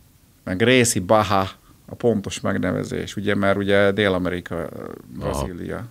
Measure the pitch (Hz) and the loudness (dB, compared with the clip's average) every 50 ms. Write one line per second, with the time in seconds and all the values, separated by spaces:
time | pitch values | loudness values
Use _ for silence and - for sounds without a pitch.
0 | _ _ _ _ _ _ _ _ - 95 92 92 113 120 131 127 117 113 - 104 | _ _ _ _ _ _ _ _ -8 -6 -2 2 4 6 6 6 6 4 2 0
1 | 90 87 113 107 104 90 104 95 95 95 - - _ _ - - _ - - - | 2 4 4 4 4 4 2 2 0 0 -4 -14 _ _ -20 -20 _ -18 -10 -2
2 | - 120 110 104 98 98 - - - 101 98 101 98 92 98 101 101 - 92 90 | 0 2 2 2 -2 -6 -8 -6 -4 -4 -4 -2 -2 -2 -2 -2 -4 -4 -6 -6
3 | 87 87 - 110 95 104 101 98 101 98 98 101 101 98 101 98 101 101 95 101 | -8 -8 -8 -6 -2 -2 0 2 2 2 2 2 2 2 4 4 4 4 4 2
4 | 104 98 92 90 90 85 90 90 90 - 90 82 78 - - - 50 50 - - | 2 2 2 2 0 -2 -4 -4 -6 -6 -8 -6 -6 -8 -8 -10 -12 -12 -14 -16
5 | - - 62 - - - 64 67 69 95 90 87 90 90 85 82 - 120 | -18 -16 -12 -8 -6 -4 -4 -4 -4 -6 -6 -8 -10 -8 -8 -10 -10 -12